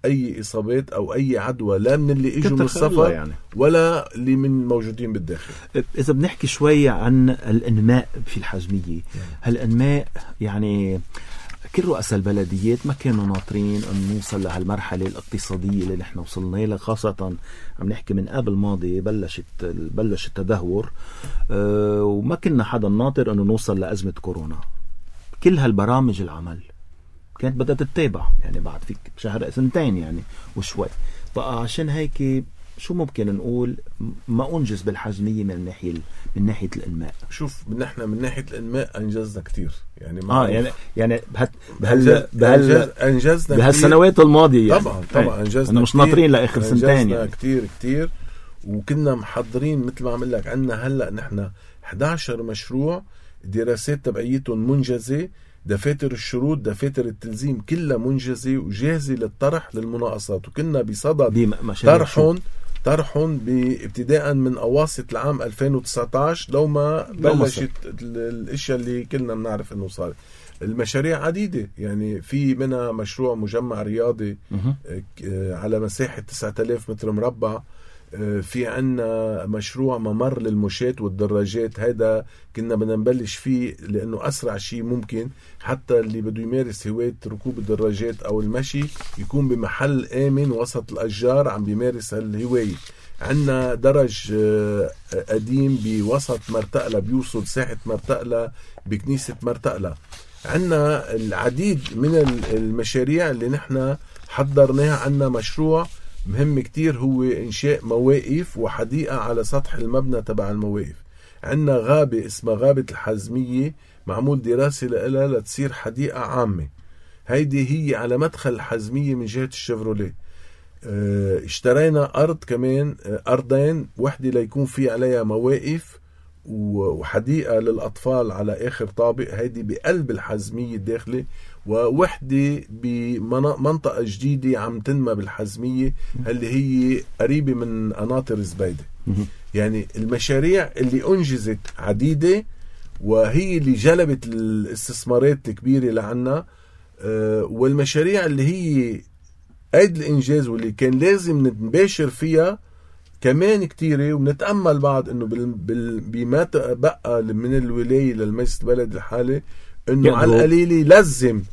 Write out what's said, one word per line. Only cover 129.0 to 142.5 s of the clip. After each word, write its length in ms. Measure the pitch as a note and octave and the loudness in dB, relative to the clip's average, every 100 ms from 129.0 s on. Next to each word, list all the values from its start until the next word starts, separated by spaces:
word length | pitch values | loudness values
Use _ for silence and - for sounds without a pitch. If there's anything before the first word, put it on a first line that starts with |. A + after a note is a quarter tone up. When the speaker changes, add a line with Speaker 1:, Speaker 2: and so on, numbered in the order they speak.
| A#2+ A#2+ A#2+ | 0 0 -6
Speaker 1:
هيدي 300 | G2+ A#2+ A2+ | -4 -6 -6
بقلب 480 | G#2 - D#3 F3 C3 | -6 -4 0 0 0
الحزمية 640 | G#2+ - G#2+ G#2 A2+ A#2+ A2+ | -4 -4 -6 -6 -8 -6 -6
الداخلة، 500 | G2 A2+ A2+ B2+ C3 - - - - | -4 -6 -4 -6 -6 -12 -14 -14 -2
ووحدة 960 | A2 A#2 C3+ F3+ - C3 C3+ C#3 C#3+ - | 2 2 2 0 0 -2 0 0 -2 -8
بمنا-، 920 | A2 A#2+ A#2+ A#2+ A#2+ A2 B2+ C#3+ C3+ | -8 -4 -2 -2 -4 -2 0 0 0
منطقة 420 | C#3 D#3+ - - | 0 0 -2 -2
جديدة 560 | A2 G2+ C3 C#3 C3 A#2+ | -4 -2 -2 0 0 0
عم 200 | A2 A#2 | -2 -6
تنمى 360 | G#2 C#3 B2+ G#2 | -2 0 0 -2
بالحزمية، 800 | G2+ - G#2 G#2+ B2 B2+ C3 - - - B2 | -4 -6 -8 -6 -4 0 0 0 -4 -4 -4
اللي 260 | A#2+ A#2 | -4 -2
هي 500 | C3 C#3 C3 B2+ C3 - - | 0 2 2 2 0 -4 -2
قريبة 340 | - D3 C#3 | 0 2 0
من 400 | B2 A#2 A2 A2 | -2 -2 -2 -4
قناطر 460 | G#2 G#2+ C3 B2+ G#2+ | -2 -2 -2 -2 -4
زبيدة. 440 | G2 F2+ F#2 D#2+ - - - | -4 -4 -4 -4 -10 -8 -2
Speaker 2:
مهم. 200 | G2 G2 - - | -2 -2 -8 -6
Speaker 1:
يعني 340 | G2+ G#2+ G#2+ G2+ A2 | -2 0 -2 -4 -6
المشاريع 760 | A2 A#2+ A#2 C3+ D#3+ F#3+ D#3+ - | -2 -2 2 2 4 2 0 0
اللي 300 | B2+ C3 - | 0 2 2
أنجزت 520 | F#3+ D3+ B2+ G#2+ G#2 - - | 2 2 0 -2 -4 -8 -8
عديدة، 680 | G2 G#2 C#3 D3+ E3+ G3+ G#3+ | -2 0 2 2 2 2 0